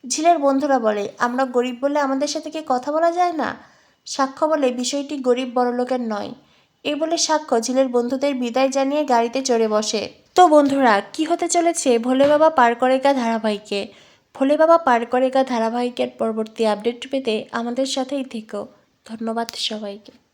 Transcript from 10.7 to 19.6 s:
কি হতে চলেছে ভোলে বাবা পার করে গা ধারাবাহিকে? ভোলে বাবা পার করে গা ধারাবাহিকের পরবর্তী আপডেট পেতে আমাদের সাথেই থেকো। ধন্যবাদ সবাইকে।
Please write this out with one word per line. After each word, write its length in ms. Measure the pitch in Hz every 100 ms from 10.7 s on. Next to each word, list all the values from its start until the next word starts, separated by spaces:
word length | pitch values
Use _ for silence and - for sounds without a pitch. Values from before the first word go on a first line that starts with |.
| 277 254 202 208
কি 120 | -
হতে 240 | 311 339 349
চলেছে 500 | 349 339 330 277 233
ভোলে 280 | 233 262 285
বাবা 220 | 294 311
পার 240 | 320 240
করে 240 | 240 254 262
গা 140 | 269
ধারাবাহিকে? 680 | 277 226 226 220 202 - 202 208 - _ _ _
ভোলে 220 | - 269 302
বাবা 220 | 320 330
পার 280 | 330 233 233
করে 240 | 247 262
গা 120 | 262
ধারাবাহিকের 680 | 262 240 226 240 247 247 247 -
পরবর্তী 440 | 226 220 220 - 220
আপডেট 340 | 208 226 240 262
পেতে 240 | 269 269 214 -
আমাদের 340 | 233 233 240 269
সাথেই 380 | 269 262 277
থেকো। 360 | 262 233 214 208 - _ _ _ -
ধন্যবাদ 420 | 220 226 226 226
সবাইকে। 720 | -